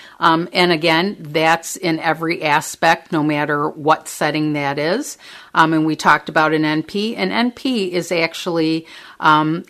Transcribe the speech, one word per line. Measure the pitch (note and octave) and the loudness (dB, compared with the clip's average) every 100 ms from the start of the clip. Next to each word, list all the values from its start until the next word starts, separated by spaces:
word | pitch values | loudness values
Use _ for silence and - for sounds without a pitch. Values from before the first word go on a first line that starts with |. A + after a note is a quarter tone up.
| - - | -20 -2
Um, | E3+ E3 F3 | 2 2 0
and | - F3+ | 0 2
again, | E3 E3+ D#3+ G3 G3+ | 2 2 2 0 -6
that's | D3+ D#3 D#3+ E3 - - | -6 0 2 2 -2 -6
in | E3 D#3+ | -4 -2
every | D#3 D#3 E3 F3 | -2 -2 -4 -2
aspect, | D#3 D3 - - E3 E3+ - | 0 0 0 0 2 2 0
no | D#3+ | -2
matter | D3+ D3 D3 D3 D3+ | 0 0 -2 -2 -2
what | D#3 D3 D#3 - | -2 0 0 -2
setting | - D#3 D3+ D3+ | -4 -2 0 -2
that | D3 C#3+ C#3+ | -2 -4 -2
is. | D#3 A3 D4+ - - - - | -2 -2 -6 -14 -20 -20 -4
Um, | - D#3+ | 2 4
and | D#3+ D#3 | 4 0
we | D3+ | 0
talked | F3+ D3+ - | 2 2 2
about | D#3+ D#3 | 0 2
an | D#3 D#3 | 2 0
N | D#3 | -2
P. | D#3 G3+ G#3+ A3+ | -4 -4 -4 -4
An | F#3 | -4
N | G#3 A#3+ | 0 -2
P | - C4+ A#3+ F#3 | -2 -4 -2 -2
is | F3+ E3+ | -4 -2
actually, | F3 E3 - F#3 E3 D#3+ D#3+ D#3+ - - - | -2 -2 -4 -4 0 0 -2 -6 -20 -20 0
um, | D#3 D3+ D#3 E3+ | 4 4 2 -2